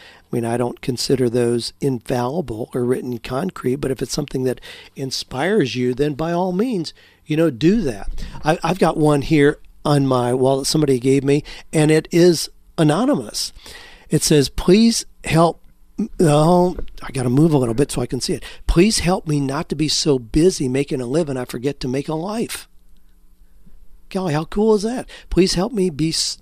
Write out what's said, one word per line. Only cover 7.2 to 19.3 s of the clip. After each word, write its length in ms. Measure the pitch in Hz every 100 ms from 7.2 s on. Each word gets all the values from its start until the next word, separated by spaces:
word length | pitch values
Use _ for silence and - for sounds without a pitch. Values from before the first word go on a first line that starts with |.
| -
you 100 | 151
know, 140 | 165
do 300 | 113 160 226
that. 260 | 147 101 - - - -
I, 140 | 151 -
I've 160 | 160 185
got 160 | 165 160
one 260 | 151 147
here 360 | 131 156 143 - - -
on 220 | 151 143 135
my 280 | 127 120
wall 240 | 131 131 135
that 80 | 139
somebody 320 | 156 143 127
gave 240 | 131 139
me, 220 | 135 143 - - -
and 180 | 160 151
it 180 | 156 -
is 400 | 170 180 156 - - _ -
anonymous. 760 | 151 165 262 190 107 - - - - - - - -
It 120 | 156
says, 260 | - 151 127
"Please 580 | - - 208 233 - - -
help." 360 | - 156 165 - - _ - - 214 -
Oh, 560 | 160 147 160 180 180 - - -
I 80 | -
gotta 180 | 131 123
move 240 | 131 165
a 60 | 147
little 160 | 120
bit 160 | 113 143
so 100 | 139
I 60 | 123
can 140 | 123
see 140 | -
it. 100 | 139 - - -
"Please 320 | 170 208 -
help 260 | 170 190
me 140 | 160